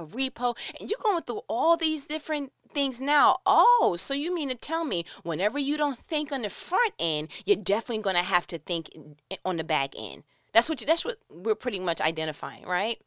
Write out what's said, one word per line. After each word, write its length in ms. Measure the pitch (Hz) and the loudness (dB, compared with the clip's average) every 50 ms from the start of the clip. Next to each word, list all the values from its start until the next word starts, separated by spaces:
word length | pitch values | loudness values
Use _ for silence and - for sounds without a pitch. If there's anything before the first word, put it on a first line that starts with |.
a 60 | 170 151 | -10 -8
repo." 500 | 165 247 269 262 - - 247 247 233 - - - - - | -6 -4 -4 -4 -2 -2 -2 -2 -2 -4 -6 -12 -12 -10
And 100 | 190 240 | -8 -6
you're 100 | 392 - - | -6 -2 0
going 180 | 427 392 339 | 0 0 0
through 220 | - - - 214 - - | -2 -4 -6 -6 -4 -4
all 300 | 214 233 277 330 339 330 | -2 2 4 4 4 4
these 300 | 320 320 311 302 269 - | 2 0 -2 -2 -4 -6
different 440 | 302 311 - - 311 294 285 254 - _ _ _ - | -6 -6 -4 -4 -4 -4 -4 -6 -10 _ _ _ -2
things 260 | 285 277 269 247 233 | -2 -2 -2 -2 -2
now. 380 | 262 277 294 294 262 220 - - - | 0 2 4 6 6 6 6 4 4
Oh, 500 | - 196 262 359 480 480 480 - 220 175 | 4 6 8 8 8 8 6 6 4 2
so 200 | 175 - - 269 | 0 -2 -2 -2
you 180 | 285 285 339 359 | -2 0 0 -2
mean 160 | 339 302 277 | -2 -2 -2
to 60 | 254 | -4
tell 300 | 247 - - 320 330 339 | -4 -4 -2 -2 -2 -2
me 200 | 302 214 170 170 - - - | -2 -2 -4 -4 -6 -10 -10
whenever 380 | - 170 165 151 185 214 226 285 | -6 -4 -2 0 0 0 0 0
you 180 | 285 269 294 294 | -2 -2 0 0
don't 220 | 302 285 262 - | 0 -2 -2 -4
think 320 | - - 330 294 302 285 | -6 -4 -4 -4 -2 -2
on 100 | 285 262 | -4 -4
the 80 | 233 202 | -4 -6
front 460 | - - - - 339 392 494 - - - | -6 -8 -6 -2 0 2 2 0 0 -2
end, 320 | - 165 156 151 151 156 - - - | -2 -2 -2 -2 -4 -6 -10 -4 0
you're 120 | - 208 - | 2 2 2
definitely 440 | 196 - 196 214 226 - 233 220 | 2 2 0 0 0 -2 -4 -4
gonna 220 | 214 202 185 175 180 | -2 0 0 0 2
have 240 | 185 196 180 175 - | 2 2 2 2 0
to 100 | - 160 | -6 -10
think 320 | - - 175 170 160 - | -6 -6 -6 -6 -6 -8
in, 280 | - 160 - 151 147 - _ - - - - | -14 -18 -18 -18 -20 -20 _ -12 -12 -8 -4
on 120 | - 180 165 | -4 -4 -4
the 60 | 160 | -2
back 300 | 160 160 143 139 139 - | -2 -2 -2 -2 -2 -6
end. 280 | - 110 92 67 - - _ _ _ _ _ | -10 -12 -12 -12 -14 -18 _ _ _ _ _
That's 160 | - 214 226 - | 4 4 4 4
what 140 | 311 - | 2 -2
you, 60 | 226 202 | 0 0
that's 180 | 320 339 - | 0 0 0
what 140 | - - - _ _ | -4 -6 -8 _ _
we're 240 | 147 165 180 220 220 | -16 -8 -4 -4 -4
pretty 260 | 220 - 254 220 185 | -2 -4 -6 -6 -4
much 220 | 185 180 165 - | -2 -2 -2 0
identifying, 640 | - 160 165 156 156 156 151 - - 139 131 - - | 0 -2 -2 -2 -4 -6 -6 -6 -10 -12 -12 -12 -6
right? 340 | - 180 180 196 226 233 - _ | -4 -2 -2 -2 -2 -4 -8 _